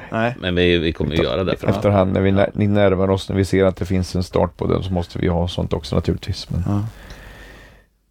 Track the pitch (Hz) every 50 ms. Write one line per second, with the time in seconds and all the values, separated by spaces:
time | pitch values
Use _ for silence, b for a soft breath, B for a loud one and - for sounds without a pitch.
0 | - - 107 113 113 120 123 - - 90 87 87 90 87 87 85 80 82 80 -
1 | 85 73 73 - 82 67 65 90 95 82 - - - - 101 101 - 104 101 190
2 | - 95 95 95 95 98 98 98 101 - - 95 107 101 101 104 101 95 92 90
3 | 95 95 95 95 - - 98 98 98 - - 95 95 95 90 - 90 87 92 92
4 | 90 - - 90 92 - - 87 92 87 - - 85 87 85 85 87 95 92 87
5 | 87 - - - 87 87 85 85 87 87 - 90 90 90 - 87 - - 90 90
6 | - - 90 - - - 98 - - - - 87 90 98 101 101 104 113 B B
7 | B B B B B B B B B B B B B B B B B B B _
8 | _ _